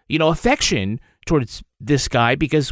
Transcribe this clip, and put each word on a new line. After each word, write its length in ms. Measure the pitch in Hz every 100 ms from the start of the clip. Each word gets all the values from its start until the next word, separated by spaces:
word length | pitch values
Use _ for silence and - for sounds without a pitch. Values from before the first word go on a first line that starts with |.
| -
you 100 | 151
know, 120 | 160
affection 720 | 165 233 285 - 151 95 113 _ _ -
towards 360 | 160 120 - - -
this 260 | 113 143 -
guy 260 | 127 117 139
because 360 | 147 156 135